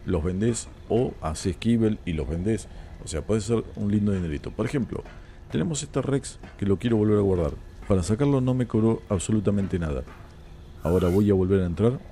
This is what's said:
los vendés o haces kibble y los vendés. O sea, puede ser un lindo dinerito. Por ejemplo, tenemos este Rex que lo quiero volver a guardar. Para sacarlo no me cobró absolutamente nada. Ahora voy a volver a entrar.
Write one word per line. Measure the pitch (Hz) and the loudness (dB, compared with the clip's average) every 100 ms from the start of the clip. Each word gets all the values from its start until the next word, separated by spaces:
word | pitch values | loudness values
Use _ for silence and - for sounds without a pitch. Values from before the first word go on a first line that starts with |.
los | - 87 | -2 0
vendés | 82 92 113 117 - - - | 0 0 0 0 -6 -12 -2
o | 113 127 - | 0 0 -2
haces | 80 80 98 87 | -6 -4 -4 -2
kibble | 113 117 110 107 | 2 4 4 0
y | - | -4
los | 80 69 | -4 -2
vendés. | 82 98 104 - - - - | -2 0 -2 -4 -14 -16 -14
O | - | -8
sea, | 78 | -6
puede | 73 110 | -2 -2
ser | 104 113 - - | 0 -2 -2 -4
un | 104 | 0
lindo | 104 104 | 2 2
dinerito. | 98 85 71 - | 0 -2 -4 -6
Por | - 123 | -4 -2
ejemplo, | 147 101 - - - - - - | -2 -2 -6 -10 -14 -18 -18 -6
tenemos | 143 165 147 | -2 -2 -2
este | 147 143 | -4 -2
Rex | 131 135 - - - - | 0 -2 -2 -14 -14 -4
que | 98 | 0
lo | 95 | 2
quiero | 123 110 | 2 4
volver | 107 104 | 4 4
a | |
guardar. | 98 90 76 - - - - | 4 4 0 -2 -12 -8 0
Para | 95 | 2
sacarlo | 87 110 143 135 | 2 2 4 2
no | 127 | 2
me | 127 117 | 0 2
cobró | 113 113 113 - | 2 4 2 0
absolutamente | 95 - 107 101 101 95 92 | -2 0 0 2 2 0 0
nada. | 80 67 - - - - - - - - | -2 -2 -6 -12 -18 -18 -18 -18 -18 -6
Ahora | 78 90 90 | 0 4 4
voy | 92 104 | 4 6
a | |
volver | 95 92 98 | 4 4 4
a | 90 | 2
entrar. | 85 107 127 - | 2 2 0 -6